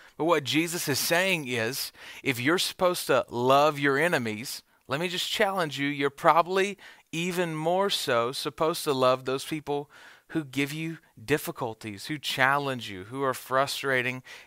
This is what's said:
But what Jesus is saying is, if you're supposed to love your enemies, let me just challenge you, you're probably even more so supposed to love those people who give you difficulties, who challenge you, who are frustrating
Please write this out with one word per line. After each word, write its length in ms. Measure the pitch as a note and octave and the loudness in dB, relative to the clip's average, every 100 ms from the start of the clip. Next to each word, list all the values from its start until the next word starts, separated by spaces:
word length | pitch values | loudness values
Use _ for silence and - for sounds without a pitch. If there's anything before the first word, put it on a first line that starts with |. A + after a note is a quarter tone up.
| - - | -18 -4
But 80 | D#3 | 2
what 180 | D#3+ | 2
Jesus 440 | C3 C#3 E3+ E3+ - | 4 0 0 -2 -2
is 100 | C3+ | 0
saying 500 | - E3 F#3+ F3 C3 | 2 2 4 0 0
is, 420 | B2 A2+ C#3 - - - - | -2 -2 -4 -8 -10 -18 -6
if 160 | - A#2+ | -4 0
you're 200 | B2 F3+ | 2 2
supposed 480 | - - F#3 F3+ - | 0 2 2 2 2
to 180 | C3 - | 2 2
love 480 | A#2 B2 C#3 D3+ C#3+ | 0 4 6 6 4
your 180 | C#3+ C3+ | 2 2
enemies, 680 | E3 D#3+ A2+ G#2+ C3 - - _ - | 2 2 -2 -6 -8 -12 -14 _ -8
let 140 | C3+ | -4
me 80 | F3+ | -4
just 220 | F3 - | -4 -4
challenge 480 | - G3+ F#3+ D#3+ C3+ | 0 0 0 -2 -2
you, 100 | C#3+ | -4
you're 220 | C#3+ C#3 | 0 -2
probably 680 | - E3 D#3 E3+ F#3+ G3 G3 - - _ | 2 4 4 4 0 -2 -4 -14 -20 _
even 440 | D#3+ F3 F3 F3 | -6 -2 -2 -2
more 340 | D#3 D#3+ F#3 G3 | -2 0 0 0
so 420 | - - A#2+ A#2 | 0 2 2 2
supposed 540 | C#3+ D3+ - D#3+ E3+ | -2 -6 0 0 0
to 80 | - | 0
love 320 | C3 B2+ C3 | 4 4 4
those 200 | C3 C3 - | 0 -4 -4
people 440 | D#3+ C#3+ C#3+ D3 - - - - | -8 -4 -6 -6 -14 -20 -20 -8
who 140 | D#3+ | -6
give 300 | C#3+ B2+ C#3+ | -4 -2 -2
you 260 | D#3 D#3+ D#3+ - - | -4 -6 -8 -16 -16
difficulties, 840 | A2 D3+ - - B2 A2 A2 G2+ - | -2 -2 -2 -6 -6 -6 -10 -10 -8
who 120 | D3+ | -6
challenge 720 | - - C3 C#3+ C#3+ B2+ G#2+ | -4 2 2 2 0 -4 -6
you, 140 | F#2+ | -10
who 180 | G2 C3+ | -10 -2
are 120 | C3+ | -2
frustrating 880 | B2+ - C3 C#3 - C#3 B2+ B2 B2+ - - | -2 0 2 2 0 0 0 0 -4 -10 -20